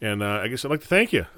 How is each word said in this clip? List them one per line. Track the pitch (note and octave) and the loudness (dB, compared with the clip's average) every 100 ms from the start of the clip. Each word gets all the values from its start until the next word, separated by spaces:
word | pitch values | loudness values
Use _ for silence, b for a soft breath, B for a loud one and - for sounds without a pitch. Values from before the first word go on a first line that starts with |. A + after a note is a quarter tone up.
And, | A2 G2+ | -4 -2
uh, | G#2 G#2 | 0 -2
I | G2+ | -2
guess | B2 | -4
I'd | C#3 | -2
like | D3+ | -4
to | - | 2
thank | F#3 A3+ | 2 4
you. | C3+ E2+ | 2 -2